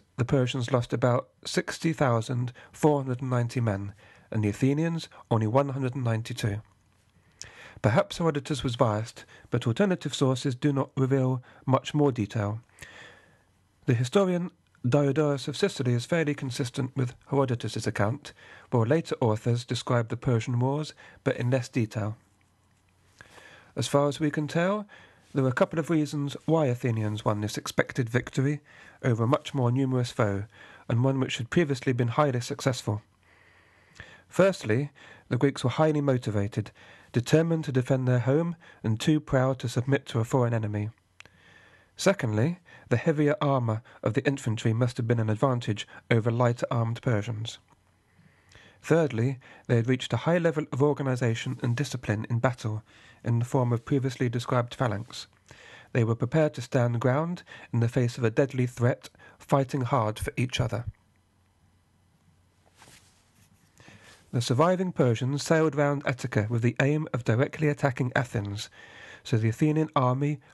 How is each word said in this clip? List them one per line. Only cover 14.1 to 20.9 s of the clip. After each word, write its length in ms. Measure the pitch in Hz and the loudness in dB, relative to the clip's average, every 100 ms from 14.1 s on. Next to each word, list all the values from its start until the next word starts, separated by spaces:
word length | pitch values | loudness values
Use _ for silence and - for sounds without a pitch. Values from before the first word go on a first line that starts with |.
| 202 190 175 175 - _ _ 123 | 2 2 0 -4 -12 _ _ 2
Diodorus 600 | 147 143 139 151 139 - | 2 4 2 0 -2 -6
of 80 | 131 | -2
Sicily 360 | 196 - 127 | -4 -2 0
is 120 | 120 | 0
fairly 300 | 120 170 147 | 0 0 0
consistent 600 | 143 135 123 127 - 123 - | -2 -6 -6 -6 -4 -6 -4
with 180 | 123 - - | -4 -6 -4
Herodotus' 560 | 139 131 120 117 117 117 | 0 0 -2 -4 -6 -4
account, 460 | - 104 139 - - - - - | 0 0 -2 -10 -20 -20 -20 -2
while 160 | 123 113 | 0 4
later 300 | 160 - - | 2 0 0
authors 440 | 120 107 123 120 | 0 0 0 -2
describe 440 | - 120 - 123 113 | -2 -6 0 0 0
the 80 | 120 | -4
Persian 440 | - 117 131 120 | 0 0 0 -2
wars, 340 | 131 143 151 | 0 -2 -6